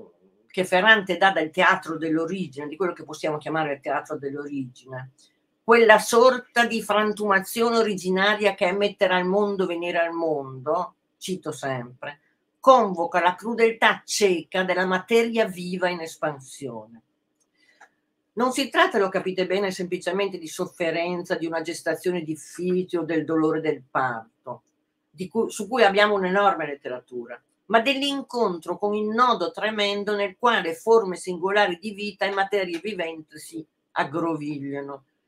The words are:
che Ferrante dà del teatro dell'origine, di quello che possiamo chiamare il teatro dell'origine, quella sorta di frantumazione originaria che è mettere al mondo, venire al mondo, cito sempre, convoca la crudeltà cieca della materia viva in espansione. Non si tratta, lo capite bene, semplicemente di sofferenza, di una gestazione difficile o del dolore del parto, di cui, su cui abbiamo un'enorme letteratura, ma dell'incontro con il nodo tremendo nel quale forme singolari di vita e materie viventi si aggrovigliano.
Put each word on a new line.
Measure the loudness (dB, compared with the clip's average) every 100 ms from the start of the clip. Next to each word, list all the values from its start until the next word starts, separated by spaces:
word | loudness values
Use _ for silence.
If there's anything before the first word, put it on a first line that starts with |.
| -20 _ _ _ _
che | -4
Ferrante | 0 4 6 6 4 2
dà | 2
del | 2 -2
teatro | 2 4 4 0 -6
dell'origine, | -2 -2 -2 -4 -6 -8 -10
di | -4
quello | -4
che | -4
possiamo | -12 -6 -4 -4
chiamare | -4 -4 -2
il | -4
teatro | -4 -4 -6 -8
dell'origine, | -8 -8 -8 -8 -8 -12 -16 -14 -14 _ _ _ _ _
quella | 4 6 8 8
sorta | 6 6 6 6 0 0
di | 0 0
frantumazione | 0 0 0 0 0 0 0 0 2 2
originaria | 2 0 0 2 2 2 0
che | 2 0
è |
mettere | 0 0 2 2
al | 2 2
mondo, | 2 0 0 -2
venire | -2 -2 -2
al | -2
mondo, | -2 -2 -2 -6 -8 -4 -2 -4 _ _ _
cito | -8 -8 -8
sempre, | -8 -6 -6 -8 -14 -14 -14 _ _ _ _
convoca | 6 6 6 0 -2 2
la | 2
crudeltà | 0 -4 2 2 4 2 2 -4
cieca | 2 2 2 -2 -2
della | 0 0 0
materia | 0 2 2 2 0
viva | 0 -2 -6 -2 -2
in | -2
espansione. | -8 -6 -6 -6 -12 -14 -12 -12 -14 -20 _ _ _ _ _ _ _ _ -20 _ _ _ _
Non | -2 0
si | 0 0
tratta, | 2 2 4
lo | 0
capite | 0 -4 -2 0
bene, | 0 -2
semplicemente | -4 -6 -6 -4 -2 -2 -6
di | -10
sofferenza, | -8 -8 -4 -4 -2 -4 -4 -4
di | -4
una | -4 -6
gestazione | -6 -6 -4 -4 -2 -4
difficile | -4 -8 -10 -6 -2 -2 -2 -4
o |
del | -2 -2 0
dolore | 2 2 0
del | -2 -4 -4
parto, | -2 -2 -4 -12 _ -14 -14 _ _ _ _ _
di | -12 -6
cui, | -2 -2
su | -4 -2
cui | 4
abbiamo | 4 6 4
un'enorme | 4 2 4 4 2 -2
letteratura, | -8 -8 -10 -10 -12 -12 -16 _ _ 0
ma | 2
dell'incontro | 2 0 -2 -4 -6 -2 -2 -2 -8 -4
con | -2
il | -2 -2
nodo | 2 2 2 -2
tremendo | -4 -4 -2 -2 -2 -2 -2
nel | -4 -2
quale | 0 2 0
forme | -2 4 4 4
singolari | -4 -6 -4 0 2 2 0
di | -8
vita | -8 -8 -4 -4
e |
materie | -2 0 -2 -2 -6
viventi | -6 -6 -8 -10 -16 -20
si | -16 -14 -16 _ _
aggrovigliano. | -4 -4 -2 -4 -4 -6 -8 -8 -8 -10 -14 _ _